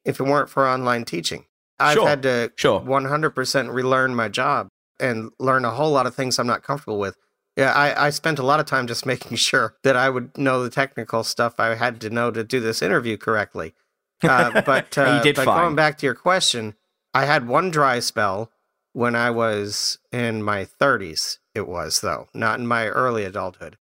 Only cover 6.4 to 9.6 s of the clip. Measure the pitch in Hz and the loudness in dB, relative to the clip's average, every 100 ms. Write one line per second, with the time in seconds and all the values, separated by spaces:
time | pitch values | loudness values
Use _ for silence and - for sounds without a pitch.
6.4 | 120 110 - 143 - 104 98 - _ _ | 0 -2 -4 -8 -4 -4 -4 -6 _ _
7.4 | _ - 135 143 143 - 147 151 165 147 | _ 0 2 4 2 2 0 0 -2 0
8.4 | 127 151 - 131 120 113 127 123 - 117 | 2 2 2 -2 -2 -6 -4 -4 -4 -2
9.4 | - 135 | 0 2